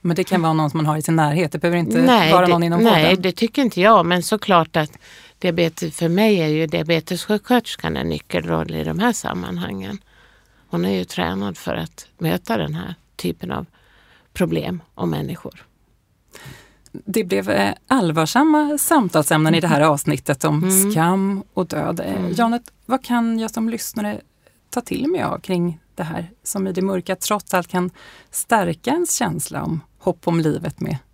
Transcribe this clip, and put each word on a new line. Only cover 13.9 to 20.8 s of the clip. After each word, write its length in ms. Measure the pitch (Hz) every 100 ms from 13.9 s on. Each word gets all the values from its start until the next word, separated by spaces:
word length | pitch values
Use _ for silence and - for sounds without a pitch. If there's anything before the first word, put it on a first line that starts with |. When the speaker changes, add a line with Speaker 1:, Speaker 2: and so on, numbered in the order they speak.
| _ _ _ _
Speaker 2:
problem 480 | - 170 160 160 175 _
och 120 | - 175
människor. 580 | 156 143 - - - - _ _ _ _ _ _ - - - _ _ _
Speaker 1:
Det 320 | - - 208
blev, 260 | 180 196 190
eh, 240 | 202 202 - _
allvarsamma 880 | 262 175 156 156 240 311 302 294 294
samtalsämnen 800 | - 320 185 160 147 156 156
i 40 | 165
det 80 | 165
här 100 | 151
Speaker 2:
Mm. 80 | 156
Speaker 1:
avsnittet 520 | 143 - 139 - 143
om 200 | 156 151
Speaker 2:
Mm. 280 | 180 190